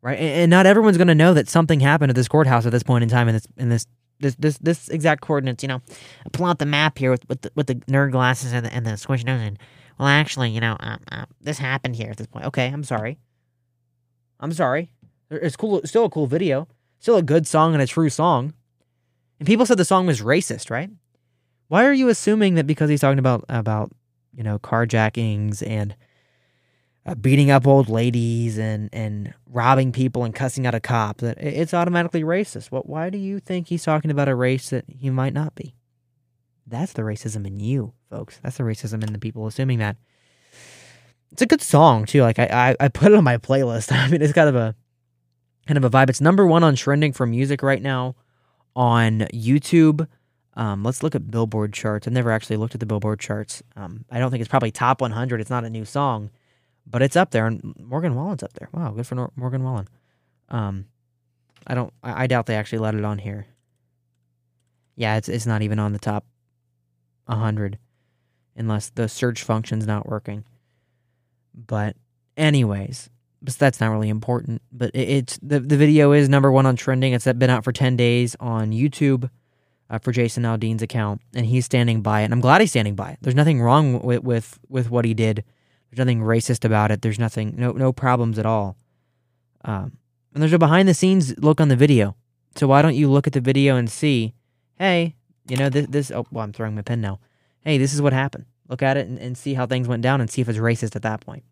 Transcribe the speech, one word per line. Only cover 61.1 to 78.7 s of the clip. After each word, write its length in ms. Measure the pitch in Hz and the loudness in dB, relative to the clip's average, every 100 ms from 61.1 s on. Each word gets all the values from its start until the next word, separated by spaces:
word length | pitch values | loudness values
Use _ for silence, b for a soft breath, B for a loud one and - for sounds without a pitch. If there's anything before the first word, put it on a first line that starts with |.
| _ _ _ _ _ - | _ _ _ _ _ -8
I 80 | 123 | -6
don't, 180 | 123 _ | -6 _
I, 220 | 131 110 | -12 -4
I 40 | 127 | 0
doubt 200 | 123 117 | 0 0
they 80 | 110 | -4
actually 240 | 104 113 | -4 -4
let 160 | 110 107 | -4 -2
it 80 | |
on 160 | 104 104 | -4 -6
here. 260 | 101 104 104 _ _ _ _ _ _ _ _ _ _ _ _ _ _ - | -8 -12 -14 _ _ _ _ _ _ _ _ _ _ _ _ _ _ -6
Yeah, 220 | 113 107 | -2 -2
it's, 120 | - | -4
it's 160 | 120 113 | -6 -2
not 160 | 110 | -2
even 180 | 107 107 | -2 -2
on 140 | 104 | -2
the 60 | 104 | -4
top 260 | - 104 - _ _ _ _ _ _ _ _ _ - | -6 -6 -8 _ _ _ _ _ _ _ _ _ -8
hundred, 500 | 120 110 107 101 107 _ _ _ _ _ _ _ - | -4 -2 -2 -6 -8 _ _ _ _ _ _ _ -10
unless 340 | 113 107 - | -4 -4 -6
the 200 | - 110 | -6 -6
search 340 | - 123 113 | -2 -4 -4
function's 420 | - 110 110 110 107 | -4 -4 -2 -6 -4
not 220 | 107 - | -6 -6
working. 360 | 110 - 104 107 _ _ _ _ _ _ _ _ _ _ | -10 -10 -14 -16 _ _ _ _ _ _ _ _ _ _
But 420 | - 113 110 104 - _ _ _ - | -20 -8 -4 -4 -8 _ _ _ -2
anyways, 760 | 156 147 117 98 98 127 - _ _ _ | 2 2 2 -2 -8 -14 -20 _ _ _
but 100 | 139 - | -12 0
that's 200 | 143 - | 0 2
not 120 | 113 | -2
really 180 | 110 107 | 0 -2
important. 540 | 107 113 123 - 117 _ | -4 -4 -6 -4 -10 _
But 180 | 123 120 131 | -8 -6 -4
it, 140 | 123 | -2
it's, 300 | 139 123 - | -2 -2 -10
the, 160 | 139 143 | -4 -4
the 180 | 131 147 | 0 4
video 360 | 147 151 143 | 6 6 6
is 160 | 147 143 | 6 6
number 220 | 139 135 | 4 6
one 140 | 131 131 | 4 4
on 100 | 123 | 2
trending. 380 | - 131 131 | 0 0 0
It's 180 | 123 131 | 0 0
been 200 | 123 127 | 2 2
out 120 | 127 | 2
for 80 | 117 | -2
ten 240 | 120 131 123 | -2 0 2
days 400 | 120 120 120 - | 2 2 0 -4
on 320 | 120 113 110 | -6 -4 -2